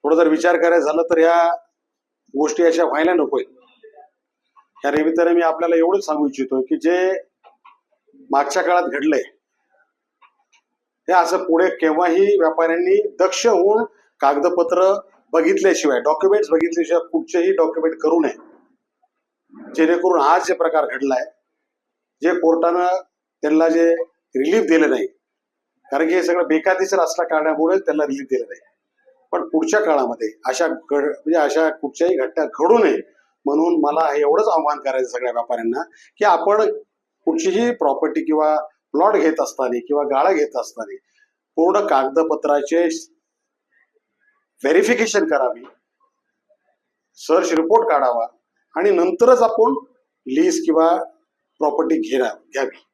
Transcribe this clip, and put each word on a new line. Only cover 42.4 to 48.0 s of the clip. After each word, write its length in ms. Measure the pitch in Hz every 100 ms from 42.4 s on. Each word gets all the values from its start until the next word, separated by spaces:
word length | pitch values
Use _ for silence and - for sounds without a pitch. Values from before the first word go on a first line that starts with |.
| 147 147 143 165 170 165 - _ _ _ _ _ _ _ _ _ _ _ _ _ _ _
व्हेरिफिकेशन 640 | - 165 202 233 220 202 160
करावी, 380 | 143 127 120 131 _ _ _ _ _ _ _ _ _ _ _ _ _ _
सर्च 380 | _ - 165 170
रिपोर्ट 360 | 160 165 226 156
काढावा 380 | 147